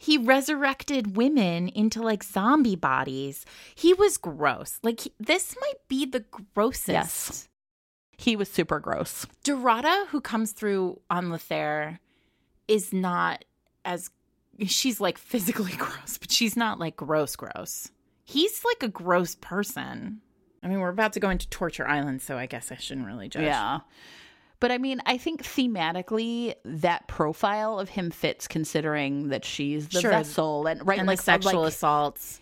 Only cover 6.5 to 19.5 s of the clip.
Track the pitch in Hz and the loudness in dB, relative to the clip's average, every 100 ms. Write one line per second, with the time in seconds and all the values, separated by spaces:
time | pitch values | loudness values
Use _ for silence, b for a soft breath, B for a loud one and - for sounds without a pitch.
6.5 | 202 226 - - 160 165 - - - - | 0 0 0 -2 0 0 -4 -6 -10 -14
7.5 | _ _ _ _ _ _ - 240 214 196 | _ _ _ _ _ _ -4 0 2 0
8.5 | - 165 151 - 76 - - - _ - | 0 0 0 -2 -4 -4 -8 -12 _ -2
9.5 | 277 247 226 294 392 381 294 - 220 220 | 0 2 4 4 2 2 -4 -2 -2 -2
10.5 | - 214 196 180 - - 180 180 165 - | -2 -2 0 0 -4 -4 -2 -2 -4 -4
11.5 | 156 151 151 151 170 _ _ _ _ _ | -2 0 -2 -4 -8 _ _ _ _ _
12.5 | _ - 214 190 190 180 175 170 151 - | _ 2 2 2 0 0 2 0 -2 -10
13.5 | _ _ _ - 180 - _ _ _ _ | _ _ _ -6 -6 -8 _ _ _ _
14.5 | - 196 - 262 214 190 - - 247 185 | -6 -2 0 0 2 0 0 -2 -2 0
15.5 | - 180 160 - - - - - - 226 | -2 -2 -4 -6 -6 -12 -10 0 2 2
16.5 | 233 220 - 165 - 143 156 135 - - | 2 0 -2 -6 -6 0 2 0 -4 -10
17.5 | - - - - _ _ _ - 277 392 | -10 -10 -10 -12 _ _ _ -6 0 0
18.5 | - 466 466 233 180 175 180 175 - - | 0 -2 0 -2 -4 2 2 2 -6 -8